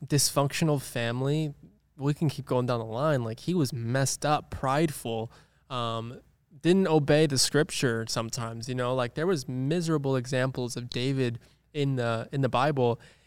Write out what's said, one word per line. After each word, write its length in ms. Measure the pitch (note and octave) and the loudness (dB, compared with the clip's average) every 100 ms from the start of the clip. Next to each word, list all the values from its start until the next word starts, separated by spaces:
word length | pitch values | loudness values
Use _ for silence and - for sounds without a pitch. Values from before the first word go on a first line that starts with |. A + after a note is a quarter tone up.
| C3+ | 0
dysfunctional 760 | D3 - C#3+ C#3 - D#3+ D3 | 2 2 2 0 2 2 2
family. 720 | - B2 A#2 A#2+ C3+ D#3 D#3 D3 - _ _ - | -2 -4 -2 0 0 0 -2 -6 -18 _ _ -4
We 160 | C#3 | -2
can 160 | D3 D3+ | 0 0
keep 160 | - - | -2 -2
going 200 | B2+ B2 | 0 0
down 140 | A#2+ | -2
the 60 | A2+ | -4
line. 380 | A2+ D#3 C3+ | -2 0 0
Like, 180 | A2+ A2 | -2 -4
he 120 | - | -2
was 200 | F3+ C3 | 0 0
messed 520 | A#2 A2+ C3+ C3 - D3 | -2 -2 0 0 0 0
up, 240 | D3+ - | -2 -2
prideful, 840 | - C3 C#3+ E3 - A#2 A2+ A2+ - _ _ - | -4 0 2 0 -2 -4 -4 -6 -12 _ _ -10
um, 500 | B2+ A#2 A2+ A2+ - - _ _ C#3+ | -6 -4 -4 -8 -12 -20 _ _ -2
didn't 260 | D#3+ F#3+ F#3+ | 2 4 4
obey 380 | D#3 C#3+ D3+ D#3 | 4 4 4 4
the 120 | C3 | 2
scripture 680 | - C#3+ - - C3 A2+ A2 | 2 2 0 0 0 0 -2
sometimes, 640 | A#2+ A2+ - A2+ A#2 A#2 | -4 -4 -6 -8 -8 -6
you 60 | B2+ | -4
know, 180 | B2 | -2
like, 220 | C3 A#2+ - | 0 -2 -2
there 100 | E3+ | -2
was 200 | E3 B2+ | -2 -4
miserable 680 | B2+ C3+ F3 E3 D#3 C#3 C3 | -4 0 0 0 0 2 0
examples 640 | B2 C3 C3 B2+ A#2+ B2 | 0 0 0 -2 -6 -6
of 120 | B2 | -6
David 500 | B2 C3 C3+ B2 A#2 - _ _ | -2 0 0 0 -2 -10 _ _
in 220 | D3+ C#3 B2+ | -2 0 0
the, 340 | A#2 A2+ - | 0 -2 -2
in 100 | C#3 | 0
the 80 | C3 | 2
Bible. 500 | A#2+ C#3+ C#3 A#2+ A2+ - - | 2 2 2 2 0 -6 -20